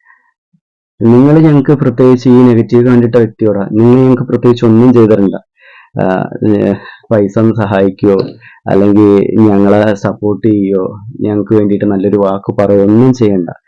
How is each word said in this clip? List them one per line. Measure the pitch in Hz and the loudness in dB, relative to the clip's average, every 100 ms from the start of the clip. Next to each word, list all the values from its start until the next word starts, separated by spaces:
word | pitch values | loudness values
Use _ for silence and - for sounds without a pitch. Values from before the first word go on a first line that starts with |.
| _ _ _ _ _ _ _ _ _ - | _ _ _ _ _ _ _ _ _ -4
നിങ്ങൾ | 117 120 143 156 | 2 4 4 4
ഞങ്ങൾക്ക് | 156 143 131 | 4 2 0
പ്രത്യേകിച്ച് | 147 135 120 127 123 131 | 0 -2 0 2 2 2
ഈ | 123 | 4
നെഗറ്റീവ് | 127 113 110 120 123 | 4 2 0 0 2
കണ്ടിട്ട | 123 120 120 | 0 0 0
വ്യക്തിയോടാ, | 107 - 110 101 98 | -2 -2 -4 -2 -4
നിങ്ങൾ | 107 117 127 | 0 2 2
ഞങ്ങൾക്ക് | 131 123 | 2 0
പ്രത്യേകിച്ച് | - 120 123 120 117 | -2 -2 0 0 2
ഒന്നും | 110 127 | 2 2
ചെയ്ത് | 120 110 | 2 2
തരണ്ട. | 104 98 90 - _ _ - _ - | 2 0 -4 -14 _ _ -20 _ -6
ആഹ്, | 95 92 - - 107 | -4 -4 -6 -4 -2
ഏഹ്, | 104 101 98 - - - | 0 -2 -4 -10 -20 -4
പൈസ | 110 101 113 | -2 -2 0
ഒന്ന് | 113 110 | -2 -2
സഹായിക്കുകയോ | 101 98 98 95 104 95 - - - _ 104 | -2 -2 -2 0 0 0 -2 -12 -20 _ -4
അല്ലെങ്കിൽ | 98 101 104 104 101 - 110 110 | 0 2 2 2 2 0 0 2
ഞങ്ങളെ | 101 101 104 107 101 | 2 2 2 0 -2
സപ്പോർട്ട് | 104 - 104 98 107 | -6 -6 -6 -4 -2
ചെയ്യുകയോ | 104 98 98 95 107 107 - | -2 -2 -4 -6 -12 -18 -8
ഞങ്ങൾക്ക് | 107 104 101 110 | -6 -4 -2 -2
വേണ്ടിയിട്ട് | 104 101 104 | 0 -2 -2
നല്ലൊരു | 98 98 101 | -2 -2 0
വാക്ക് | 98 98 - - | -2 -4 -6 -4
പറയുകയോ | 101 101 101 | 0 2 2
ഒന്നും | 110 131 | 2 2
ചെയ്യണ്ട. | 123 107 95 85 - | 0 -2 -2 -6 -12